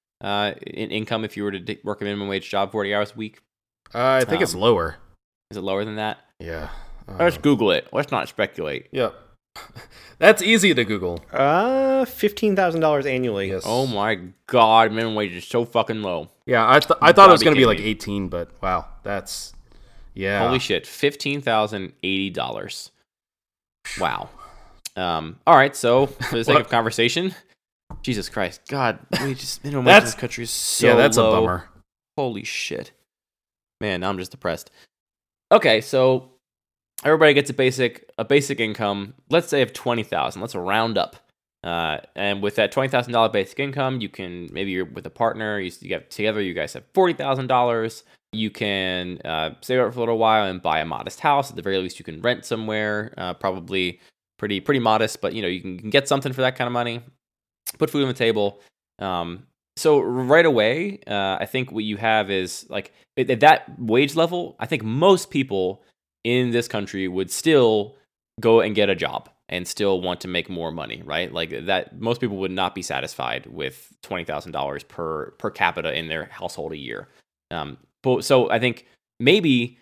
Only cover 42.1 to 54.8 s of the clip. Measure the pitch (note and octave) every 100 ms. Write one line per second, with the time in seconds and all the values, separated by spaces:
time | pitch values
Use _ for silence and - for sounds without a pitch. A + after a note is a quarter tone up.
42.1 | - G2+ G2+ G#2 - G#2 - C3 C3 A#2+
43.1 | A#2+ A2+ A2 F#2+ - C#3+ C3+ C3 C3 G#2
44.1 | - F#2 F2 E2+ - G2 F#2 E2+ C2 F#2+
45.1 | - A#2 A2 G#2+ G#2 F#2 - F#2 E2+ -
46.1 | - G#2+ G#2+ G2 E2+ D2 - - - F#3
47.1 | E3+ C#3 C3 B2+ B2+ B2 A#2 A2+ - -
48.1 | _ _ A2 G#2+ - G#2 G2 F#2 F#2 F2+
49.1 | F2+ - D#2+ D#2+ - - B2+ A#2 B2 A#2
50.1 | A2+ A2+ A2 G2 F#2 F2 D#2+ D#2+ B1 -
51.1 | - D3+ C#3+ C3 - G2 F#2+ F#2 - E2
52.1 | D#2+ A2+ A#2+ - A2 A2 G#2+ G#2+ G#2+ G#2+
53.1 | - F2+ F2 G2 F#2 F2 F#2+ F2+ F2 _
54.1 | _ _ - G#2 G2+ - C#3